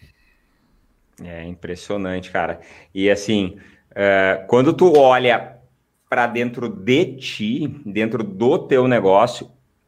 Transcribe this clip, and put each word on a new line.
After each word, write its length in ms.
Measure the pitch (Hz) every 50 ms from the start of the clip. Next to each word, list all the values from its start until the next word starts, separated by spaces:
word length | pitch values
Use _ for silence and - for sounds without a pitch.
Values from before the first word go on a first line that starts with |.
| - - _ _ _ _ _ _ _ _ _ _ _ _ _ _ _ _ _ _ _ _ _ -
É 200 | - 87 85 82 82
impressionante, 880 | 87 87 - - 82 87 - - - 101 101 95 92 92 92 90 -
cara. 300 | - 98 85 82 90 - - - - - - _ -
E 140 | 95 95 101
assim, 480 | 101 101 - - 110 104 95 90 - - - - _ _ _ _ -
é, 500 | 101 101 98 98 98 95 95 95 - -
quando 280 | - 117 123 131 156 170
tu 240 | - 185 180 151 147
olha 580 | 139 127 127 127 127 123 113 110 - - - - _ _ _ _ _ _ _ _ _ _
pra 160 | - 123 120
dentro 420 | 117 110 117 120 123 120 131 120 113
de 480 | 98 92 95 110 131 147 190 131 131
ti, 520 | 131 - - - - 107 107 123 160 156 127 - - -
dentro 360 | 104 95 104 110 113 113 117
do 360 | 110 98 95 92 117 127 160 -
teu 280 | - - 139 127 127
negócio, 640 | 127 123 113 95 95 95 101 113 117 - - - - _ _ _ _ _ _ _